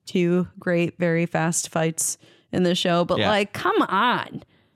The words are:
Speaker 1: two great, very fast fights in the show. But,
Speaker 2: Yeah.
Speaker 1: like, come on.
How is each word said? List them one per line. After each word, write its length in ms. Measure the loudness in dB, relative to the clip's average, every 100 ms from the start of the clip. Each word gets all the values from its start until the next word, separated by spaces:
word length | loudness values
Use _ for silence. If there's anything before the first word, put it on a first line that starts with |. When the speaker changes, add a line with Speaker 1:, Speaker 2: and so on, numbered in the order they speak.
| -4
Speaker 1:
two 420 | 0 2 2 0 -6
great, 380 | -2 0 0 0
very 280 | 0 0 0
fast 440 | 0 0 -2 -2
fights 480 | -2 -2 -2 -6 -8 -14 _ _
in 120 | 0
the 120 | 2 2
show. 300 | 0 0 0
But, 140 | 0
Speaker 2:
Yeah. 100 | 2
Speaker 1:
like, 240 | 0 -2
come 280 | -4 -2 0
on. 600 | 0 0 0 0 -4 -12 -16 _ _